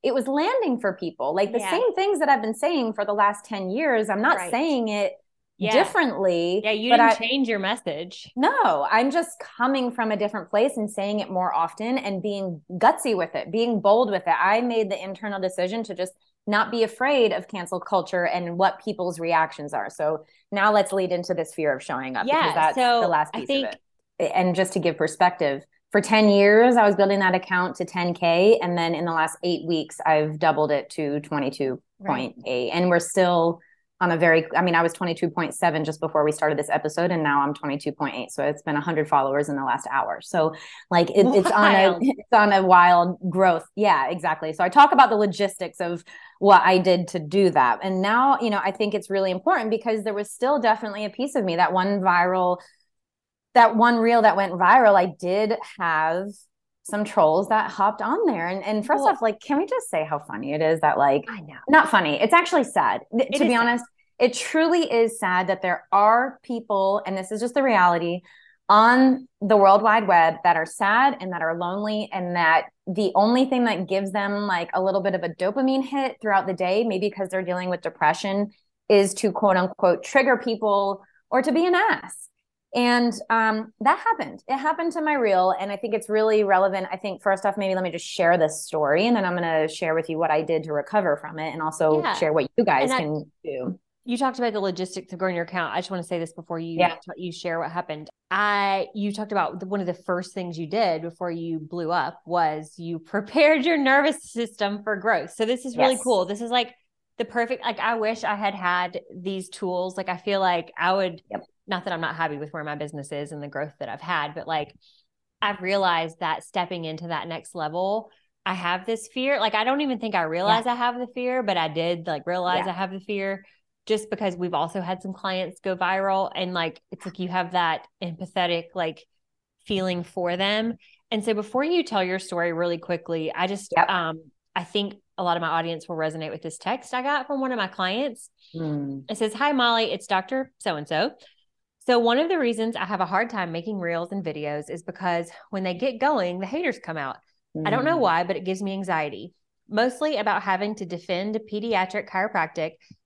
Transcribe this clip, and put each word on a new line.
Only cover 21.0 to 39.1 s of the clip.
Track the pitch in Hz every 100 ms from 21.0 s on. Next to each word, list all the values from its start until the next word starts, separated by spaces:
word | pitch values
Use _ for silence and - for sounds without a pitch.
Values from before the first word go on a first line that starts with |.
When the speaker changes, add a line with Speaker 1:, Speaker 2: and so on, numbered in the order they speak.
| 185
Speaker 1:
into | 175 175
this | 170 160
fear | - 151 131
of |
showing | - 131 131 123
up, |
because | 233 302
Speaker 2:
Yeah, | 247
Speaker 1:
that's | - 156 254
Speaker 2:
so | 247 240
Speaker 1:
the | 196
last | 156 151
Speaker 2:
I | 233
Speaker 1:
piece | -
Speaker 2:
think | 277 233
Speaker 1:
of | - _ _ _ _
it. | 165
And | 180 185
just | 180 190
to | 190
give | 165 160
perspective, | 156 - 180 180 151 139 _ _ _
for | 208
ten | 196 214 214
years, | 202 202 214 247 240
I | 208
was | 196
building | 196 202
that | 185
account | 180 - 185 180 -
to |
ten | 180 180 175
K. | 170 170 170 196 233
And | 175 175
then | 165
in | 170
the | 170
last | 165 160 -
eight | 175 165 165
weeks, | 165 - -
I've | 156 156 151 151
doubled | 160 147 151
it | 147 -
to | - 151 147
twenty-two | 147 151 135 135 135 127 _ _
point | 185 127 127 - 120
eight. | 123 123
Speaker 2:
Right. | 170
Speaker 1:
And | 180
we're | 170
still | 170 - 180 175 165 170 _ _ _ _
on | 180
a | 165
very, | 170 165 160 156
I |
mean, | 180
I | 170
was | 170
twenty-two | 165 180 165 170
point | 156 160
seven | - 170 156
just | 156 156
before | 160 151
we | 151
started | 151 156 147
this | 147
episode, | 151 151 151 175
and | 175
now | 151 143
I'm | 143
twenty-two | 147 147 143 -
point | 135 139
eight. | 123 -
So | -
it's | 143 147
been | - 147
a |
hundred | 147 160
followers | 151